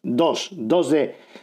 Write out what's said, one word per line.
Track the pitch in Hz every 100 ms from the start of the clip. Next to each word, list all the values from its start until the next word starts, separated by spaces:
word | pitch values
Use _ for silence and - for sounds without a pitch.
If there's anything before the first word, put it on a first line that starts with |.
dos, | - 123 165 - -
dos | 180 110 170 143
de, | 151 135 - - -